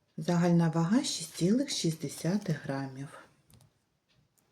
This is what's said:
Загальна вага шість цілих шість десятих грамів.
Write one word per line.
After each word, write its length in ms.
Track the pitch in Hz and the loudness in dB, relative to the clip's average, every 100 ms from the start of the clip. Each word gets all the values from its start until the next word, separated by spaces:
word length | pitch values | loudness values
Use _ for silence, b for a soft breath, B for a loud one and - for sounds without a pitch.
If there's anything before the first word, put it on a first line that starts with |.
| _ - | _ -6
Загальна 520 | 156 175 175 170 165 | 0 2 6 6 4
вага 360 | 160 170 233 | 2 2 2
шість 300 | - - - | 2 -4 -8
цілих 360 | - 170 247 277 | -2 2 2 0
шість 300 | - 170 160 | -2 -2 -2
десятих 640 | 139 - 160 202 - 147 | -6 -4 -2 -2 -2 -4
грамів. 600 | 143 135 135 131 143 - - _ _ - - _ _ _ _ _ _ _ _ | -4 -6 -6 -10 -14 -14 -20 _ _ -20 -20 _ _ _ _ _ _ _ _